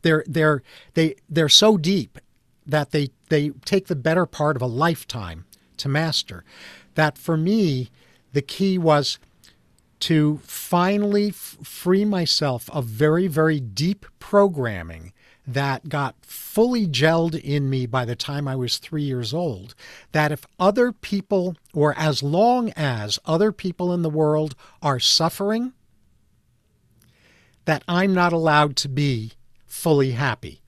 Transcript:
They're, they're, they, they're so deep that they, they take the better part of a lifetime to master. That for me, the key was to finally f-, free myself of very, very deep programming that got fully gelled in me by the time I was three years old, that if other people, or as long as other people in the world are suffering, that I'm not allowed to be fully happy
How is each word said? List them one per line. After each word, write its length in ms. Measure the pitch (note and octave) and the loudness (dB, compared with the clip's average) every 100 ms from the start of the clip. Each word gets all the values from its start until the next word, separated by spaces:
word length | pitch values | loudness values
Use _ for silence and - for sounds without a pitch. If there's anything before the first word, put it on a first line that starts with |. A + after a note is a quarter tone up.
They're, 220 | E3 D#3 - | 2 0 0
they're, 360 | D3+ D#3 C#3+ - - - | 2 2 2 -4 -20 -4
they, 200 | - D#3+ - _ | 0 0 -2 _
they're 200 | D#3 D3+ | 0 4
so 280 | - G#3+ G#3 | 6 6 4
deep 420 | D#3 G3 A#2 - _ _ _ _ - | 2 0 -2 -12 _ _ _ _ -4
that 240 | D3+ C#3+ | -4 0
they, 200 | D3+ C#3 _ _ | -2 -4 _ _
they 220 | D3+ D3 - | 0 0 -6
take 220 | - G3 F#3+ | -2 -2 0
the 80 | |
better 320 | D#3 C#3 E3+ F3 | -2 0 2 0
part 300 | - D3+ C#3 | 0 -2 0
of 60 | |
a 40 | B2+ | -2
lifetime 800 | A#2 E3+ D#3+ - B2 F2+ E2 - - _ - | 0 0 0 -6 -10 -10 -12 -16 -20 _ -8
to 120 | C#3 | -4
master. 560 | C#3 D#3+ C#3+ - F2 - - - - _ | -2 -2 -4 -6 -14 -18 -20 -20 -20 _
That 220 | - D#3 - | 0 0 0
for 200 | - D#3+ | -2 0
me, 540 | E3 A3 F3+ C3 A#2 _ _ _ _ | 2 2 2 0 -6 _ _ _ _
the 100 | C#3+ | -4
key 340 | C#3 - G3 F#3 | -4 -2 0 2
was 440 | D#3+ D3 C3+ - _ _ _ _ _ _ _ _ | 4 4 2 -8 _ _ _ _ _ _ _ _
to 400 | - D#3+ D3+ D3+ | 0 2 2 0
finally 880 | - - - F3 F3+ G#3 G#3 G3+ G#3 | -8 -14 -2 0 2 0 0 0 0
f-, 280 | - - - | -4 -16 -18
free 420 | - - F3 F#3+ | -20 -6 0 2
myself 640 | G#3 F#3+ D#3+ - D3 B2 - | 2 0 0 0 0 -4 -6
of 160 | D3+ A#2+ | -6 -6
very, 420 | A2 D3+ E3 F#3+ | 0 2 2 0
very 320 | D3+ D#3+ D3+ | 2 2 0
deep 440 | A#2+ G2 E3 G3+ - _ | -4 -2 -2 -2 -10 _
programming 960 | - G3+ G3+ D#3 A#2+ G2 E2 E2 E2+ _ _ _ - | 2 4 4 2 -4 -6 -10 -14 -18 _ _ _ -6
that 420 | B2+ C#3+ C3 D3+ | -2 -2 -4 -4
got 260 | D3 C3+ - | -4 -4 -8
fully 640 | - - - - A#3+ A#3+ G3 | -20 -18 -4 2 2 2 0
gelled 520 | B2+ D#3 E3 E3 D#3+ | 2 4 4 0 -2
in 300 | C#3 D3 C3+ | -2 -2 0
me 180 | C3 B2 | -2 -2
by 180 | C3 | -4
the 120 | A#2+ A#2+ | -4 -6
time 320 | - C#3+ C#3 | -6 -6 -4
I 80 | C3 | -4
was 220 | A#2+ - | -4 -6
three 240 | - D3+ | -6 -6
years 320 | C#3+ B2+ A2+ | -4 -4 -4
old, 400 | D3+ F3 G2 F#2+ - - - - | -4 -4 -6 -14 -20 -20 -20 -4
that 200 | D#3 D3+ | -2 0
if 140 | D3 - - | -2 -12 0
other 320 | F#3 G#3+ B3 | 0 2 0
people, 640 | A#3 - G3 - G3 F3+ E3+ _ | -2 -6 -6 -2 -2 -2 -8 _
or 240 | D3+ D3 - | 0 0 2
as 240 | D#3+ C3+ | -2 0
long 480 | C#3+ E3+ A#3 B3 A3+ | 0 2 4 4 0
as 480 | - C#3+ A#2 G#2 - - | -2 -2 -2 -4 -6 -2
other 260 | D#3+ G#3+ | 0 0
people 400 | - F#3 E3+ F3+ | 0 -8 -4 -2
in 100 | F3 | 0
the 80 | D#3+ | 0
world 440 | D3+ D3+ D3+ D#3 - - _ | 0 2 2 -2 -8 -20 _
are 200 | D3 C3 | -2 0
suffering, 720 | - - E3 - G3+ A3+ B3+ _ _ _ _ _ _ _ _ _ _ _ _ _ _ _ _ _ _ _ - | 0 2 0 0 -2 -2 -4 _ _ _ _ _ _ _ _ _ _ _ _ _ _ _ _ _ _ _ -2
that 180 | D3+ - | -2 0
I'm 280 | F3 G3 | 0 2
not 180 | F3+ F3 | 2 2
allowed 440 | E3 D#3+ D3 D3+ C3+ | 2 4 4 2 0
to 120 | C#3+ | -4
be 440 | C3+ C#3+ A#2+ A2+ - - - - | 0 0 -2 -6 -16 -20 -20 -18
fully 460 | - E3+ C#3+ C3+ | -6 2 2 2
happy 480 | A#2+ C#3 A2 D#2 - | 0 -2 -4 -10 -18